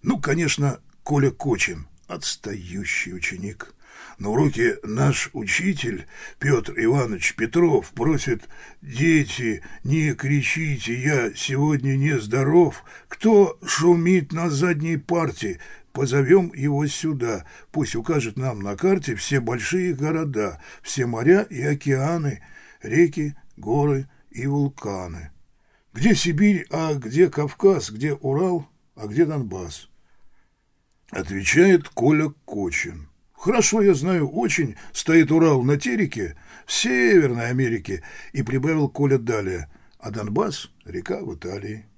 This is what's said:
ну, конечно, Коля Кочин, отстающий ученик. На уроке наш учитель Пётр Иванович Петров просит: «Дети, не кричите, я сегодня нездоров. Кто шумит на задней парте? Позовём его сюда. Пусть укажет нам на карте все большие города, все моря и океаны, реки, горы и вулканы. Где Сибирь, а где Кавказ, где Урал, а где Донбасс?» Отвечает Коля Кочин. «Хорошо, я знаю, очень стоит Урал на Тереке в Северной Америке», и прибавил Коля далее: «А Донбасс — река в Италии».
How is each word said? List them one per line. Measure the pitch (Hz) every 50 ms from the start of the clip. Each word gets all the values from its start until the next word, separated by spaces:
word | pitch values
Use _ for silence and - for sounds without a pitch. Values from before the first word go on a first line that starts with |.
ну, | - - 262 156
конечно, | - - 208 165 170 143 - - 143 139 - - _ - _ - -
Коля | - 147 143 139 135
Кочин, | - - - 143 113 95 110 104 87 76 69 - - _ _
отстающий | - 87 - - - - - - 107 101 101 87 87 90 98 101 - - - - 90 92
ученик. | 90 - - 95 90 95 104 104 - - - - _ - - - - - - - _
На | 95 104
уроке | 110 127 151 143 - 110 117 113 101 - -
наш | 107 107 127 139 143 127 - - - -
учитель | - - 196 - - 175 196 180 143 - - 101 87 - - - - - - - -
Пётр | 139 139 139 117 107 - -
Иванович | 113 113 113 131 143 127 113 104 87 - - -
Петров | - 113 113 - 170 175 165 147 110 - -
просит: | - 113 117 - 156 135 - - 117 104 - - - - - - - -
«Дети, | - 143 123 120 151 165 160 151 139 - - - 123 113 104 - - - - - -
не | 131 143 160 151 151 120
кричите, | - - 135 147 143 127 - - 160 160 151 143 110 95 107 120
я | 127 127 147 147 131 117 117 -
сегодня | - - - 131 135 143 151 151 135 123 135 135
нездоров. | 135 139 151 147 123 107 104 113 135 135 143 156 175 175 143 - - - - - - - _
Кто | - - - 220 226 202 202 165 - _ -
шумит | - - - 160 175 175 170 165 175 185 180 147 139
на | 156 160 170 170
задней | 147 135 170 180 170 147 156 165 165
парте? | 151 - - 170 170 160 131 104 - 110 101 90 - - - - - - _
Позовём | _ - 139 123 123 143 135 131 180 196 180 170 -
его | 139 135 147 143 143 151
сюда. | 143 - - - 160 151 131 120 117 107 92 - - - - - _ -
Пусть | 156 135 - -
укажет | 113 110 - 160 147 120 113 101
нам | - 131 135 113 104
на | 98 101 101
карте | 98 - 185 196 185 143 139 113
все | 98 - - 143 135
большие | 120 117 127 120 107 - 165 185 180 180 160
города, | 127 143 156 160 160 160 147 131 107 104 95 - - - - - -
все | - - - 135 127
моря | 120 117 110 120 151 185 202
и | 214 - 180 127
океаны, | 131 147 147 143 - 139 135 131 135 156 170 170 151 139 107 - - - - - - - - _
реки, | - 110 113 151 175 160 143 151 151 147 143 - - - -
горы | - - 104 117 147 143 147 139 135 135 - _ _ _ _
и | - 117 127
вулканы. | 139 143 143 143 139 135 - - 107 98 92 92 87 82 82 78 73 - - - _ _ _ _ _ _ _ _ _ -
Где | - 147 233 202
Сибирь, | 143 - 175 165 143 202 208 202 170 - -
а | - 160 160 160 151
где | 139 120 110 123 156 185 170
Кавказ, | - 147 147 139 - _ - 196 190 147 107 -
где | 107 107 131 151 143
Урал, | 143 - 135 135 151 185 185 180 165 143 _ _ _ _ _ _
а | - 107
где | 104 104 143 170
Донбасс?» | 151 156 143 123 104 92 92 90 82 76 - - - - _ _ _ - - - - - - _ _ _ _ _ _ _ _ _ _ _ _ _ _
Отвечает | - 92 90 78 98 98 95 - - 151 175 196 185 165 143 -
Коля | _ - 113 143 156 151 156 147 147 _ _
Кочин. | - - 104 98 87 - - - - 90 80 73 - _ _ _ _
«Хорошо, | _ - - 180 220 233 208 - 214 220 202
я | 202 175
знаю, | 135 143 180 185 170 147
очень | 123 139 196 240 208 - - 156 117 101 - - -
стоит | - - - - 160 165 160 139
Урал | 156 165 160 160 143 131
на | 120 131 147
Тереке | 139 - 247 240 214 196 147 - 117 95 82 73 - - - - - -
в | - -
Северной | - - 247 254 247 240 233 208 175 151 131 120 120 117 120
Америке», | 123 127 131 117 117 104 82 - 98 85 - - - - - -
и | - 135
прибавил | 113 110 127 131 131 156 160 156 147 139
Коля | - - 143 139 135 131
далее: | 113 117 117 107 101 92 92 85 76 - - - - - _ _
«А | - 113
Донбасс — | 104 110 104 101 104 180 220 208 143 - - - _ _ _
река | - 82 90 87 - 92 208
в | 202 - -
Италии». | 76 - 90 95 101 101 104 107 110 107 _ _